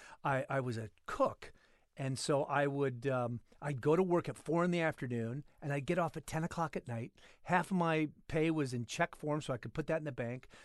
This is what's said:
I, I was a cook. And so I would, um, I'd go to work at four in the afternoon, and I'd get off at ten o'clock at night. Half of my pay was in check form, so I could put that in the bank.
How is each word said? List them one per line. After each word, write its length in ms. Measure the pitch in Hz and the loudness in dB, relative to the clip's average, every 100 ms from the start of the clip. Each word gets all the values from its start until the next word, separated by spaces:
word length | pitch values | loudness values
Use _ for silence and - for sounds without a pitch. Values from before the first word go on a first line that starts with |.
| - - | -20 -6
I, 180 | 143 135 - | 0 0 0
I 100 | 135 | -2
was 160 | 123 113 | 0 -4
a 120 | 107 _ | -8 _
cook. 480 | - - 254 - - - _ _ _ | -10 2 2 2 -16 -20 _ _ _
And 240 | - 135 127 | -6 -4 -2
so 240 | - 139 | 0 0
I 240 | - 143 143 | 2 2 2
would, 400 | 139 139 120 135 | 2 0 0 -2
um, 320 | 127 120 120 - - | 0 0 -4 -10 -10
I'd 200 | 143 131 | -6 0
go 140 | 147 | 4
to 80 | 165 | 4
work 240 | 185 170 143 | 6 2 0
at 80 | - | -8
four 260 | - 170 | 0 2
in 80 | 180 | 4
the 100 | 175 | 4
afternoon, 600 | 160 - 127 120 113 139 - _ | 2 0 -4 -2 -2 -6 -10 _
and 100 | 143 | -4
I'd 120 | 143 127 | -4 0
get 100 | 175 | 2
off 180 | 170 | 2
at 120 | 160 - | -2 -6
ten 160 | 160 | -4
o'clock 320 | 165 - 160 | -2 -2 -2
at 120 | 196 - | -4 -6
night. 240 | 117 127 _ - - | -6 -8 _ -20 -16
Half 280 | - 180 165 | 2 2 2
of 60 | 180 | 2
my 320 | 165 160 151 - - | 4 4 2 -4 -4
pay 240 | 160 165 | 0 2
was 200 | 156 135 | 2 0
in 120 | 120 | -2
check 300 | 117 - 170 | -4 -2 -2
form, 260 | - 151 151 | -2 -2 -2
so 100 | - | -2
I 40 | 123 | -6
could 160 | 131 | -4
put 140 | - 147 | -6 -2
that 100 | 160 | -2
in 40 | |
the 80 | 151 | -2
bank. 360 | 123 117 127 - - | -4 -6 -6 -12 -20